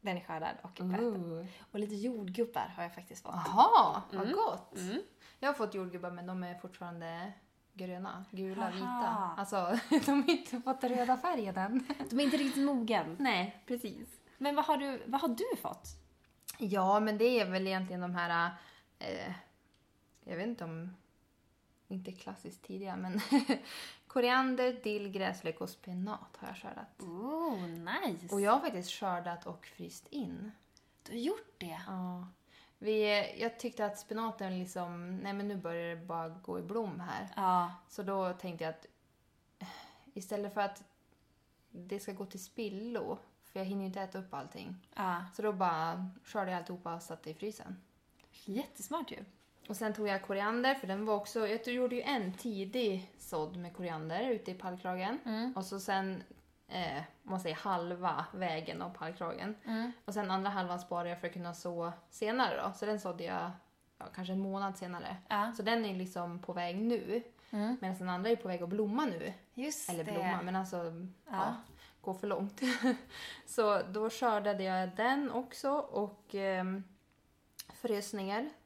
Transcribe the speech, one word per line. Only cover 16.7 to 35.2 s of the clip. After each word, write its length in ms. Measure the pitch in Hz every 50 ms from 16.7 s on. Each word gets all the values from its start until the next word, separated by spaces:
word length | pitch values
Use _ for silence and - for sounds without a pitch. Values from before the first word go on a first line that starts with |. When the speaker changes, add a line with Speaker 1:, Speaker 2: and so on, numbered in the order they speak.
| 190 202 185 190 202 214
Speaker 2:
men 180 | 214 214 208 208
det 220 | 220 240 254 233
är 60 | 208
väl 220 | 180 185 190 190 190
egentligen 340 | 190 185 185 185 185 180
de 140 | 180 180 180
här, 360 | 175 175 175 170 170 170 175 180 - - - - - _ _ _ _
eh, 340 | - - 95 - - - 180 185 - - _ _ _ _ _ _ _ _ _ _ _ _ _ _ -
jag 120 | - 185 165
vet 100 | 190 233
inte 160 | 240 226 185
om, 320 | 165 160 160 165 185 185 185 _ _ _ _ _ _ _ _ _ _ _ _ _ _ _ _ _ _
inte 240 | 190 190 185 185
klassiskt 520 | 185 185 - - 202 190 - 175 180 - -
tidiga, 320 | - 190 190 196 196 185
men 240 | 185 185 185 185 208 214 - 262 285 269 - 277 - -
<laughs> 440 | - - - - - - - _ _
koriander, 680 | - 262 240 247 247 262 262 262 254 247 254 247 247 247 -
dill, 260 | 220 208 208 202 202
gräslök 500 | 190 196 190 185 185 185 - 165 160 -
och 80 | 185 185
spenat 680 | - - - 190 180 180 185 208 214 208 - - - -
har 80 | - -
jag 100 | 196 185
skördat. 440 | - 202 - - - 196 - _
Speaker 1:
Oh, 600 | - 180 170 180 214 254 302 320 330 330 262 196 180 170
nice. 680 | 165 170 170 170 214 320 392 294 180 160 175 175 202
Speaker 2:
Och 60 | 202
jag 100 | 202 202
har 80 | 233 277
faktiskt 320 | 285 320 226 180 180 -
skördat 540 | - - - 190 180 175 175 180 170 175 -
och 200 | 175 175 170 -
fryst 420 | - - - 175 170 - - - -
in. 440 | - 294 254 - 170 175 185 214 214 - _ _ _ _ _ _ _ _ _
Speaker 1:
Du 80 | -
har 80 | 190 233
gjort 340 | 240 302 403 440 - - - _
det? 240 | - 170 160 160 180 190
Speaker 2:
Ja. 400 | 190 185 180 180 180 180 180 185 185 _ _ _ - - - - _ _
Vi, 460 | - 208 220 214 214 208 208 208 - - - -
jag 180 | 226 233 233 -
tyckte 260 | - 240 - - 214
att 120 | 208 208 202
spenaten 600 | - - 214 220 226 226 220 220 202 190 185 180
liksom, 580 | 180 180 - 190 180 175 175 170 175 175 185
nej 160 | 185